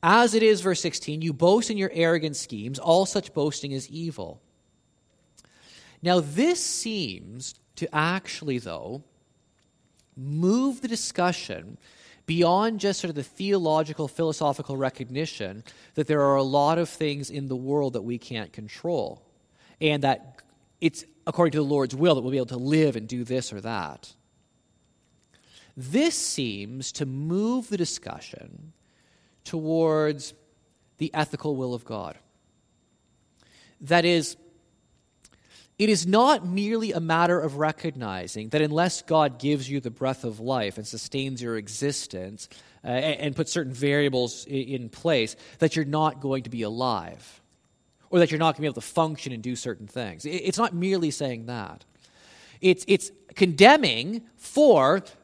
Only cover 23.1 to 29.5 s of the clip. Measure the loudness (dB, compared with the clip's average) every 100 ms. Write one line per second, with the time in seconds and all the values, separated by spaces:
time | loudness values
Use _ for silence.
23.1 | -8 -4 -4 -4 -10 -6 -6 -6 -10 -20
24.1 | _ _ _ _ _ _ _ _ _ _
25.1 | _ _ _ _ -20 -20 -14 -2 2 2
26.1 | 0 -4 -2 -4 -4 -8 -10 -10 -6 -6
27.1 | -4 -2 0 0 -2 -2 -2 -2 -4 -10
28.1 | -14 -14 -18 -18 -20 -20 _ _ _ _
29.1 | _ _ _ -10